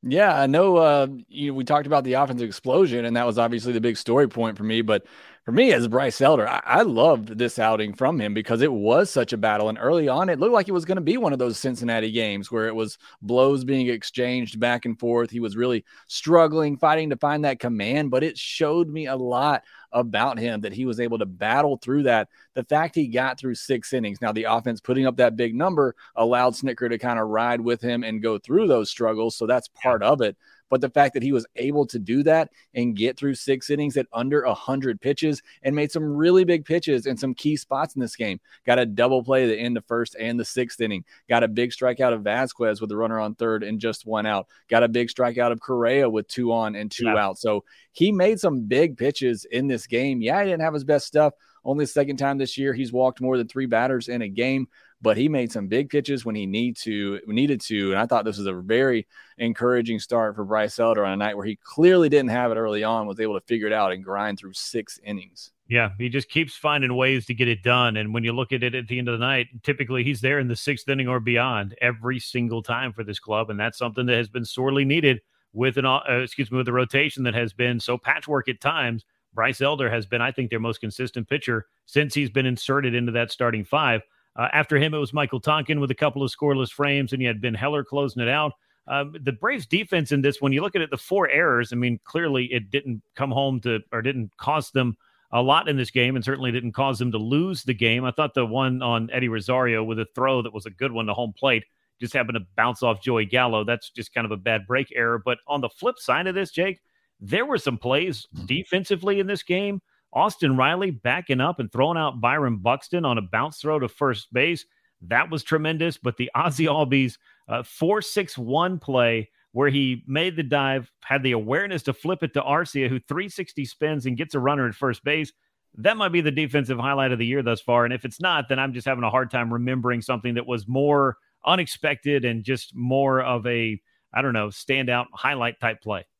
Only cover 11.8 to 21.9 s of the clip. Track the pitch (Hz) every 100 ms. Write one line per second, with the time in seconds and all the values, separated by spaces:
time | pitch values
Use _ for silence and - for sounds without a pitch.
11.8 | 120 113 110 110 110 101 98 117 110 113
12.8 | 110 - - - 101 123 135 139 127 135
13.8 | 123 117 - - 123 127 113 110 120 120
14.8 | 120 113 120 120 117 117 113 101 123 117
15.8 | - - _ - 156 165 160 156 151 143
16.8 | 160 156 156 131 143 151 147 131 123 113
17.8 | 101 139 147 127 160 - - - 156 165
18.8 | 165 151 147 131 127 123 147 139 _ -
19.8 | - 120 120 107 123 117 117 110 104 98
20.8 | 131 113 120 113 101 90 104 127 147 131
21.8 | -